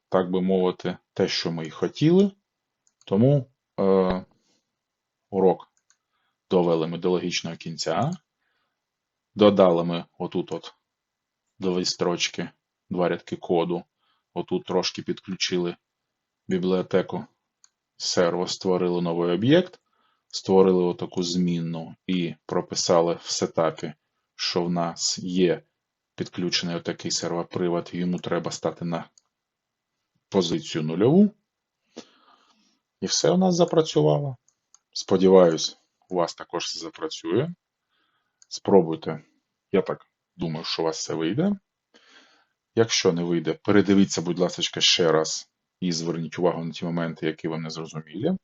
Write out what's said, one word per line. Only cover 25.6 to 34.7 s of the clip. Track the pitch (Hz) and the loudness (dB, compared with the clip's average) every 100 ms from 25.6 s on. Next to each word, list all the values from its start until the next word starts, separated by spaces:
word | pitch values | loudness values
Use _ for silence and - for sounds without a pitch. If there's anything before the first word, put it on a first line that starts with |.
| - _ _ _ _ - | -6 _ _ _ _ -12
підключений | - - 87 - 87 85 | -10 -6 -4 -4 -4 -6
отакий | 85 85 87 | -6 -8 -6
сервопривод, | - 85 85 85 90 90 85 - | -6 -4 -6 -6 -4 -2 -2 -4
йому | 87 90 87 | -6 -4 -4
треба | - 85 82 | -4 -4 -4
стати | - 82 78 87 | -6 -6 -6 -6
на | 82 - _ _ _ _ _ _ _ _ _ _ _ _ | -6 -8 _ _ _ _ _ _ _ _ _ _ _ _
позицію | 98 82 85 - 82 | 0 0 -2 -4 -6
нульову. | 78 82 117 180 208 - _ _ _ _ _ - - _ _ _ _ _ _ _ _ _ | -4 2 4 6 4 0 _ _ _ _ _ -20 -20 _ _ _ _ _ _ _ _ _
І | 95 | -4
все | - 156 | 0 2
у | 180 | 4
нас | 185 175 | 2 2
запрацювало. | 170 165 156 156 151 147 143 131 _ _ _ | 4 2 2 2 2 2 -2 -10 _ _ _